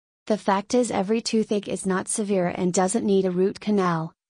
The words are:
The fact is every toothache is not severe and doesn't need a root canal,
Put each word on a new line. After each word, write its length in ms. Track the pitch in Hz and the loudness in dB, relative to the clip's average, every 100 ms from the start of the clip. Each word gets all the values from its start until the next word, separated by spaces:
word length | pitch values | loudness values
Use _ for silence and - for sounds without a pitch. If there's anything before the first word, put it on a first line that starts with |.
| _ _ - | _ _ -4
The 100 | 208 | -2
fact 380 | - 196 - | 0 -2 0
is 160 | 247 233 | 0 2
every 320 | 190 190 233 | -2 0 -2
toothache 460 | - 220 214 202 202 | 0 0 0 -2 -4
is 180 | 190 190 | -4 -2
not 220 | 185 214 | -2 -4
severe 400 | - 202 190 175 | -4 -2 0 0
and 260 | - 180 | 0 0
doesn't 320 | 190 185 226 208 | 2 2 0 2
need 200 | 196 185 | 2 2
a 40 | |
root 300 | 180 190 - | 0 0 -2
canal, 540 | 214 202 180 165 160 - | 0 0 2 0 -4 -12